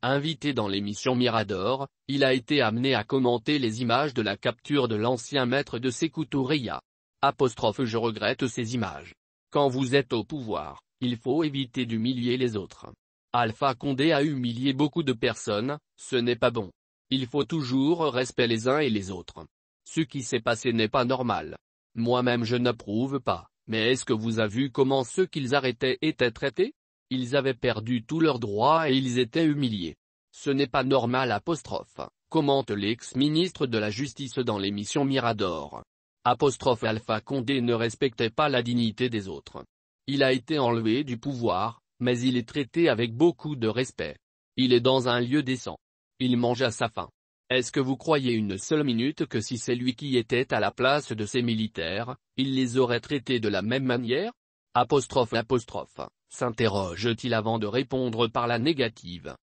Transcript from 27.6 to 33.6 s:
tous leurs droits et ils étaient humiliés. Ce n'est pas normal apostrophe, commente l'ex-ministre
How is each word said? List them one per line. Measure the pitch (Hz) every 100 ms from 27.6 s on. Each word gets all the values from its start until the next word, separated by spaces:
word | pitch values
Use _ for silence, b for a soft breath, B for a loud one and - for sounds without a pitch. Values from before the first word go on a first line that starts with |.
| 131 110 110 123 110
tous | 160
leurs | 160 127
droits | 110 101 123 160 160
et | 131
ils | 135 120
étaient | 123 156
humiliés. | 160 147 131 107 82 71 _ _ _
Ce | - -
n'est | 135 139
pas | 143 131
normal | 135 120 127 131
apostrophe, | 104 - 170 - 107 - - - _ _
commente | 160 143 139 131
l'ex-ministre | 104 101 120 - 127 143 156 180 -